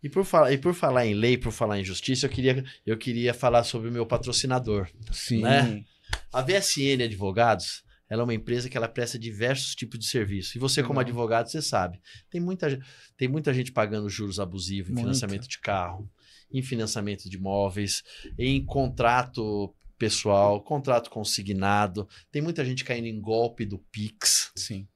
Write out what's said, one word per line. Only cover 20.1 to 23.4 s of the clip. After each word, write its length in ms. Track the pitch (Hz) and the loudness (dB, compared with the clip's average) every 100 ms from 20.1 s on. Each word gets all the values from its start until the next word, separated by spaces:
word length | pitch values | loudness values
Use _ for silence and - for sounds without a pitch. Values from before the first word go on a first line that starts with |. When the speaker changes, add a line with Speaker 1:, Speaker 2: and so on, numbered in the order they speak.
| - 104 101 101 104 | 0 4 6 6 4
Speaker 1:
contrato 500 | - 147 135 120 117 | 0 -4 2 0 0
consignado. 960 | 117 101 - 98 95 98 104 104 90 98 - _ | -8 -4 -4 -4 -2 2 2 2 -2 -10 -14 _
Tem 100 | 147 | -4
muita 240 | 156 165 | -4 -2
gente 200 | 131 127 | -2 -4
caindo 220 | 127 120 117 | -4 -4 -4
em 140 | 110 | -6
golpe 440 | 107 110 | -2 0